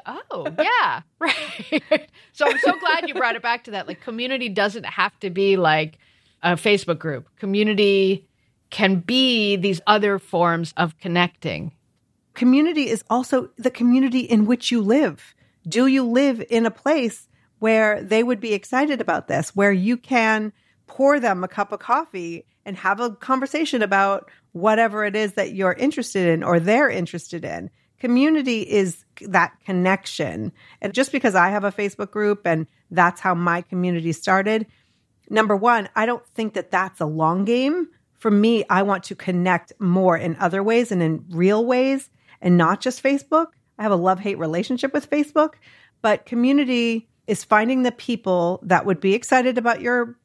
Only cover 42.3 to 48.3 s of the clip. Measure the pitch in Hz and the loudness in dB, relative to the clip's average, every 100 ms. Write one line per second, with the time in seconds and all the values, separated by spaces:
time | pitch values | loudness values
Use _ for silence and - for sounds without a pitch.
42.3 | - 180 175 165 196 254 254 269 277 - | -6 2 4 4 0 -2 -4 -2 -2 0
43.3 | 311 330 _ _ - 214 185 185 190 202 | 0 0 _ _ -6 -2 0 2 0 -2
44.3 | 196 160 170 226 254 269 294 - 294 294 | -4 -4 -4 -4 -4 -2 -4 -2 -2 0
45.3 | 311 302 - _ - _ _ 220 208 - | 0 0 -2 _ -20 _ _ -2 -2 -2
46.3 | 240 247 285 262 247 233 226 - _ - | 0 2 2 2 0 0 -2 -8 _ -6
47.3 | 214 - 214 226 262 247 240 - 233 - | -6 0 2 2 0 -2 -4 -6 -6 -2